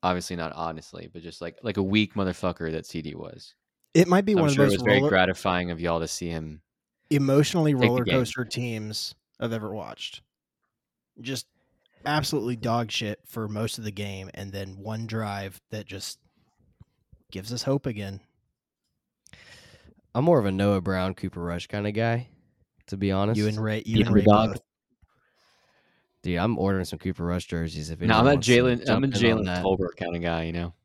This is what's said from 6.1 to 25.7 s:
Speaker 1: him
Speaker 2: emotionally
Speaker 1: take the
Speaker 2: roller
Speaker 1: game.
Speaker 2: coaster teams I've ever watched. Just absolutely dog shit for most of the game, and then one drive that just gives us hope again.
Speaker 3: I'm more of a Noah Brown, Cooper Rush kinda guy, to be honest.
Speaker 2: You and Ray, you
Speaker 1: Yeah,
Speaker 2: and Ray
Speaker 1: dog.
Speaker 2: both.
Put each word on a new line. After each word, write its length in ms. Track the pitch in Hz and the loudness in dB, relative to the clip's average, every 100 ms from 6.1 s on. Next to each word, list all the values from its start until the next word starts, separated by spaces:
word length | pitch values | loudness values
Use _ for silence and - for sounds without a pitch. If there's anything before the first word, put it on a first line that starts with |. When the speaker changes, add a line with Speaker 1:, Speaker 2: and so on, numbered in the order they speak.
| - 85 | -6 -6
Speaker 1:
him 320 | 82 78 76 _ _ _ _ _ | -6 -8 -14 _ _ _ _ _
Speaker 2:
emotionally 600 | 143 139 139 151 180 156 | 0 4 4 4 2 2
Speaker 1:
take 80 | 135 | 4
the 60 | 120 | 4
Speaker 2:
roller 180 | 127 | 2
Speaker 1:
game. 100 | 120 | 2
Speaker 2:
coaster 300 | 90 120 - | 0 0 -4
teams 680 | 117 - 123 113 107 107 - - _ _ | -6 -6 -6 -8 -8 -10 -12 -14 _ _
I've 120 | 120 | -6
ever 200 | 113 107 | -4 -6
watched. 460 | 104 71 - - - _ _ _ _ _ _ _ _ _ - | -8 -10 -12 -14 -14 _ _ _ _ _ _ _ _ _ -16
Just 260 | 117 131 - _ _ _ _ _ | -8 -8 -10 _ _ _ _ _
absolutely 520 | - 151 143 147 113 120 | -2 -2 0 -2 -2 -4
dog 340 | 113 117 113 | -2 -2 -2
shit 300 | - 107 101 - | -4 -6 -8 -10
for 220 | - 107 | -8 -6
most 300 | 107 110 - | -4 -4 -4
of 60 | |
the 80 | 107 | -10
game, 380 | 101 104 95 95 | -8 -10 -10 -14
and 180 | - 98 | -14 -12
then 240 | 98 98 95 | -10 -10 -12
one 280 | 101 110 113 | -10 -8 -6
drive 540 | 113 107 101 98 95 _ | -6 -4 -6 -8 -12 _
that 160 | 107 101 | -12 -12
just 320 | 98 - - _ _ _ _ _ _ - _ _ - _ | -12 -12 -16 _ _ _ _ _ _ -20 _ _ -20 _
gives 220 | - 107 | -14 -10
us 100 | 123 | -6
hope 240 | - 139 - | -2 -2 -2
again. 340 | 104 98 95 _ _ _ _ _ _ _ _ _ _ _ - - - - - - _ _ | -8 -10 -10 _ _ _ _ _ _ _ _ _ _ _ -20 -20 -20 -20 -20 -20 _ _
Speaker 3:
I'm 100 | 117 | 0
more 140 | 156 156 | 4 4
of 60 | 101 | 4
a 60 | |
Noah 280 | 95 101 98 | 2 2 2
Brown, 340 | 92 92 92 | 0 -2 -2
Cooper 260 | 92 95 87 | -4 -8 -6
Rush 260 | 85 85 - | -6 -6 -6
kinda 240 | 104 104 | -6 -4
guy, 360 | 104 113 120 120 _ _ _ _ _ _ | -2 0 -2 -4 _ _ _ _ _ _
to 80 | 98 | -2
be 140 | 98 | 0
honest. 260 | 95 101 110 | 2 2 2
Speaker 2:
You 80 | 107 | 0
and 140 | 107 | 0
Ray, 200 | 107 107 110 | -2 -4 0
you 140 | 110 | 2
Speaker 1:
Yeah, 60 | 98 | 6
Speaker 2:
and 80 | |
Ray 80 | 104 | 6
Speaker 1:
dog. 260 | 98 104 110 | 8 8 6
Speaker 2:
both. 60 | - _ _ _ _ _ _ _ _ _ _ _ | -2 _ _ _ _ _ _ _ _ _ _ _